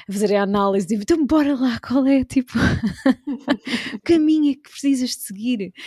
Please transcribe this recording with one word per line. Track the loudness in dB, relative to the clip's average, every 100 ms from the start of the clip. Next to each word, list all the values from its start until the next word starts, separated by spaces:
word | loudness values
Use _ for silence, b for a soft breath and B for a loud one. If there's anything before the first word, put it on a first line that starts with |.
| -10
a |
fazerem | -2 0 2
a |
análise, | 2 2 2 0 -2
tipo, | -4
"Então, | 0 0 2
bora | 2 2
lá, | 0 0 -2
qual | -2 0 4
é, | 2
tipo, | 2 -2 -2
<laughs> | 0 0 0 -2 0 0 0 -6 -8 -4 -6 -4 -6 -6
o | -8
caminho | 0 2 4 4 2
é |
que | -2 -10
precisas | -4 -2 0 -2
de | -6
seguir?" | -12 -8 -4 -4 -6 B